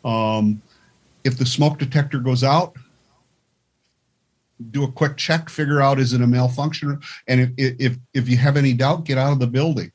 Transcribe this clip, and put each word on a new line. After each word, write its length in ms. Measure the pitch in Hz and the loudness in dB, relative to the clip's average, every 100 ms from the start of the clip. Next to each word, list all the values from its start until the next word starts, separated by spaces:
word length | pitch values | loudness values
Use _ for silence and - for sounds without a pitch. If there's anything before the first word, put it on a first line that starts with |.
Um, 580 | 120 117 110 110 107 107 _ _ _ _ _ _ | -2 0 0 2 0 0 _ _ _ _ _ _
if 160 | 135 127 | -4 -2
the 80 | 123 | -2
smoke 320 | - 147 151 | 2 2 2
detector 400 | 131 147 143 139 | -2 -2 -2 -2
goes 240 | 123 127 | 0 0
out, 320 | 131 151 180 - - _ _ _ _ _ _ _ _ _ _ _ _ _ _ _ _ _ 117 | 2 2 0 -8 -20 _ _ _ _ _ _ _ _ _ _ _ _ _ _ _ _ _ -10
do 100 | 139 | -4
a 80 | 135 | -4
quick 260 | - 147 147 | -2 -2 -2
check, 320 | - 165 160 | -2 -2 -2
figure 320 | - 147 143 | -6 0 2
out, 200 | 139 139 | 4 4
is 120 | 123 | 2
it 80 | 123 | 2
a 60 | 123 | 2
malfunction? 760 | 123 127 127 147 160 147 143 - - - | 4 2 0 -4 -4 -6 -6 -10 -16 0
And 260 | 127 127 127 | 2 2 0
if, 200 | 131 127 | -4 0
if, 180 | 131 117 - | -2 -2 -6
if 140 | 135 127 | -4 0
you 80 | 123 | 2
have 180 | 139 143 | 4 2
any 160 | 139 | 2
doubt, 320 | 120 135 165 | 2 0 -2
get 140 | 160 131 | -2 0
out 140 | 139 | 0
of 60 | 139 | 0
the 80 | 123 | 0
building. 460 | 127 160 131 82 | 0 0 -2 -6